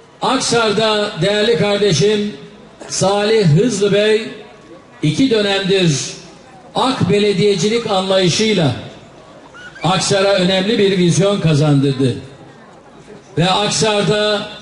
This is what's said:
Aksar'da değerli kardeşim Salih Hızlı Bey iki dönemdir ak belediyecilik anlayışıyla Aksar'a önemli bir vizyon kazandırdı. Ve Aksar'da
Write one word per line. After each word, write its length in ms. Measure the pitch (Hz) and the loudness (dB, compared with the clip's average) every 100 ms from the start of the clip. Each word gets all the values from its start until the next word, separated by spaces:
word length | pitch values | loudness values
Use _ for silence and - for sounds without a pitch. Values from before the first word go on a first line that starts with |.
| - - | -20 -6
Aksar'da 880 | 202 254 - 233 220 202 220 208 208 165 | -4 -2 0 0 0 0 0 -2 -4 -2
değerli 360 | 190 208 214 233 | -2 0 0 0
kardeşim 760 | 208 202 208 160 208 208 208 - - - - - - | 0 0 0 2 2 0 -4 -10 -18 -20 -20 -20 -12
Salih 560 | - 190 202 208 220 175 | -2 0 0 2 2 4
Hızlı 480 | 160 247 196 202 | 4 2 0 0
Bey 340 | 202 214 214 254 - - - - - - - | 2 2 0 -2 -12 -18 -20 -20 -20 -20 -4
iki 260 | 151 - 262 | -2 0 2
dönemdir 600 | 220 202 196 185 196 170 131 - - - - - - - 190 | 2 0 -2 0 2 2 0 -6 -14 -20 -20 -20 -20 -8 -2
ak 320 | 254 262 175 | -2 0 0
belediyecilik 800 | 208 208 180 208 196 208 233 226 | 2 2 2 0 2 0 -2 -2
anlayışıyla 840 | 190 190 190 180 - 220 190 143 113 - - - - - - - - - - | -2 0 2 2 2 0 0 0 -4 -10 -20 -20 -20 -20 -20 -20 -20 -20 -6
Aksar'a 500 | 160 190 - 196 196 | -2 -2 0 0 2
önemli 440 | 196 180 190 196 233 | 2 0 0 0 0
bir 200 | 196 185 | 2 2
vizyon 420 | 175 147 196 202 | 2 2 2 0
kazandırdı. 760 | 160 143 151 139 139 127 131 - - - - - - - - - - - - - | 0 2 2 2 2 0 -2 -4 -12 -20 -20 -20 -20 -20 -20 -20 -20 -20 -8 -2
Ve 120 | 180 | 0
Aksar'da 1000 | 190 208 - 220 208 202 208 214 202 208 - | 0 -2 0 0 0 0 0 0 -2 -6 -16